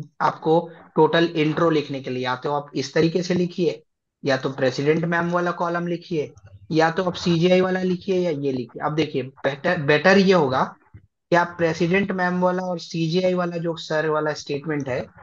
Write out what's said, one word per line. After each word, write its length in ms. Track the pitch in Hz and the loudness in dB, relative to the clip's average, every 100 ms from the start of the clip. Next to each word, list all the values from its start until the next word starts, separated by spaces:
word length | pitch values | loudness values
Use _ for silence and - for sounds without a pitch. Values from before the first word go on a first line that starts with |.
| 147 - | -10 -4
आपको 500 | 156 - 160 165 170 - - - | -2 -2 0 0 0 -8 -4 2
total 300 | 156 165 170 | 4 4 2
intro 440 | 160 151 151 165 | 2 0 2 2
लिखने 320 | 156 143 139 | 2 -2 -6
के 80 | 135 | -6
लिए, 140 | 127 | -6
या 120 | 127 127 | -4 -4
तो 160 | 151 | -4
आप 200 | 147 143 147 | -4 -4 -8
इस 180 | 131 | -2
तरीके 300 | 165 165 180 | 2 2 0
से 100 | 175 | -2
लिखिए, 500 | 175 175 - 165 - _ _ _ _ 139 | -2 -2 -2 -2 -2 _ _ _ _ -2
या 120 | 131 | 0
तो 120 | 139 | -2
president 560 | 131 135 131 143 160 170 | -2 -2 0 2 2 0
ma'am 260 | 170 170 | -2 0
वाला 200 | 175 175 | 0 -2
कॉलम 360 | 175 175 175 175 | -2 -4 -2 -4
लिखिए, 460 | 170 - 165 135 - - - - | -6 -6 -6 -6 -10 -20 -18 -2
या 200 | 156 160 | 2 2
तो 120 | 160 | 2
आप 100 | 180 | -2
सीजीआई 480 | 170 180 170 175 180 | -2 0 2 4 4
वाला 200 | 185 185 | 4 0
लिखिए, 340 | 185 180 - 185 | -2 -2 -2 0
या 160 | 175 | 0
ये 200 | 143 139 | -2 -2
लिखिए। 340 | 131 120 - 147 | -4 -6 -6 -4
अब 100 | 156 | -2
देखिए 280 | 151 135 | -2 -4
better, 580 | 127 - 139 143 175 180 | -6 -4 -4 -2 -2 0
better 360 | 143 151 190 196 | 2 4 6 6
ये 160 | 190 | 6
होगा 420 | 180 139 131 180 - _ - | 4 4 0 -2 -6 _ -20
कि 400 | _ _ - 170 | _ _ 0 2
आप 200 | 175 - | 2 0
president 540 | 165 160 170 196 202 | -2 0 0 0 0
ma'am 300 | 190 180 180 | -2 -2 0
वाला 220 | 180 180 | 0 0
और 160 | 185 175 | -4 -8
सीजीआई 540 | - 165 165 175 185 | -6 -4 -2 0 0
वाला 240 | 180 175 175 | 0 -2 -4
जो 180 | 165 160 | -6 -6
sir 340 | - 156 156 | -4 -2 0
वाला 240 | 151 151 | 0 -2
statement 560 | 147 - 143 147 147 135 | -4 -6 -6 -4 -6 -4
है, 180 | 131 214 - | -6 -8 -14